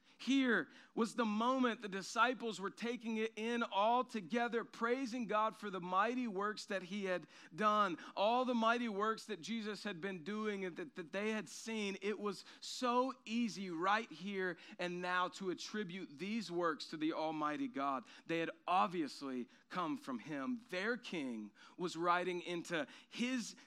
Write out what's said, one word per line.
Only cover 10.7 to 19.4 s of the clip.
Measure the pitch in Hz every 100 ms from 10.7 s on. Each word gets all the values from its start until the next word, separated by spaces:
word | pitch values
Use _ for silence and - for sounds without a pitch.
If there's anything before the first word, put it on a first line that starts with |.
| 165
that, | 165 -
that | 165
they | 190 214
had | 220 180
seen. | - - 226 202 190
It | 196 214
was | 208 185 - -
so | - - 254 247 262 254 -
easy | 226 240 165 190
right | 165 185 214 233
here | 156 185 196 185 170 - -
and | 180 175
now | 180 180 180
to | - 190
attribute | 165 - 214 202 180 - 143
these | 190 226 175
works | 175 175 147 -
to | 160
the | 151
Almighty | 156 160 156 151 147 139
God. | 127 139 131 117 - -
They | 165
had | 165 - -
obviously | 180 202 175 143 - 139 127